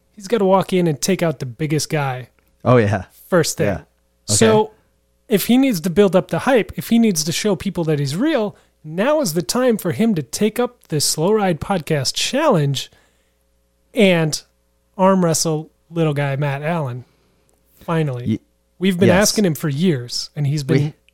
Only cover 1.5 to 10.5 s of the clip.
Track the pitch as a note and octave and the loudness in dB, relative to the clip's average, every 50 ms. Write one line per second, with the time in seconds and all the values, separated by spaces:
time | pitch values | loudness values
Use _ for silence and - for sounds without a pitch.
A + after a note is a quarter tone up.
1.5 | A#2 - D#3 C#3+ D#3 D3 - - D#3+ D3+ C#3+ C3+ B2+ B2+ B2 - _ _ _ _ | -8 -8 -4 -2 -2 -2 -2 -2 -4 -4 -4 -4 -6 -8 -12 -16 _ _ _ _
2.5 | _ _ - - B2+ B2 G#2+ G2+ G#2+ G2 F#2 - _ - - - G3 F3 D3+ - | _ _ 0 4 4 4 4 4 0 -2 -4 -10 _ -20 -6 0 2 2 2 0
3.5 | - - - G#2 F#2 D#2+ - _ _ _ _ _ _ _ _ - G#2+ - A3+ A3 | -2 -2 -2 -2 -2 -4 -8 _ _ _ _ _ _ _ _ -2 2 4 4 4
4.5 | A3 G#3+ G#3+ - - _ _ _ _ _ _ _ _ _ _ _ A3+ F#3 - - | 4 4 2 0 -6 _ _ _ _ _ _ _ _ _ _ _ -2 -2 2 2
5.5 | A#3 B3+ C4+ C4+ A3+ E3 D3+ F#3 D#3+ G3+ G#3 F#3+ E3 F#3 F3 - - D#3+ - B3+ | 2 2 2 2 0 -2 -4 -2 2 2 2 4 4 0 0 0 -6 -4 0 2
6.5 | C#4 A3+ F3+ - - - - - A3+ A#3 A#3 A3 F#3+ D#3 D3+ E3+ - - - G#3+ | 2 2 0 -2 -8 -12 -4 0 2 4 4 2 2 0 -4 -4 -4 -2 -2 -2
7.5 | F#3+ - - G3+ - F3+ E3 D#3 D#3 C#3+ C#3+ C3+ C#3+ F3+ C4 D#4+ D#4+ B3 G#3+ F#3+ | -2 -2 -4 -6 -6 -4 -2 -2 -2 -2 -2 -4 -4 -2 -2 0 0 0 -2 -4
8.5 | - - _ _ _ _ _ D3+ D#3 F3+ G#3 C#4+ D4+ D#4+ C#4+ F#3 D3+ F3+ E3 - | -6 -12 _ _ _ _ _ -10 -6 -2 0 0 0 0 0 -2 -2 -4 -4 -2
9.5 | - A#3 B3+ B3+ A3+ G3 - F3+ A#2 B2+ A3 A#3 G#3 D#3 C3+ - - - G#3 G#3+ | -2 0 0 0 0 0 -2 -4 -2 0 0 0 0 -2 -4 -8 -4 -2 -2 -2